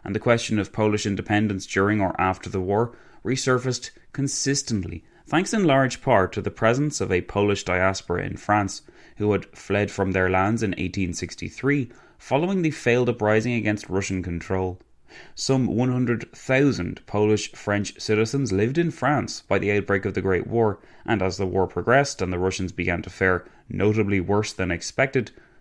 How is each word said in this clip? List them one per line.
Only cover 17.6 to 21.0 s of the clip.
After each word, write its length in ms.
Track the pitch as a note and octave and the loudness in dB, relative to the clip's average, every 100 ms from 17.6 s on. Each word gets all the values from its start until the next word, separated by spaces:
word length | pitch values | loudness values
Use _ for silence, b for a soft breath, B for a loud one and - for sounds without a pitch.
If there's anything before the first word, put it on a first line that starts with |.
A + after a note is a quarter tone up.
| - G2+ G2 - | -2 -2 -2 -6
citizens 520 | - G#2+ A2 C#3 B2+ | -2 0 0 0 0
lived 260 | F#2+ A2+ D3 | 0 0 0
in 120 | E3+ | -2
France 520 | - B2+ C#3+ - - | 0 0 0 -2 -6
by 160 | - G2+ | -2 0
the 140 | G2 | 2
outbreak 320 | G2+ F#2+ G2 | 0 0 0
of 100 | G2 | 0
the 80 | F#2+ | -2
Great 240 | F#2+ F#2 - | 0 0 0
War, 320 | A2+ A2 G2+ B B | 0 0 0 B B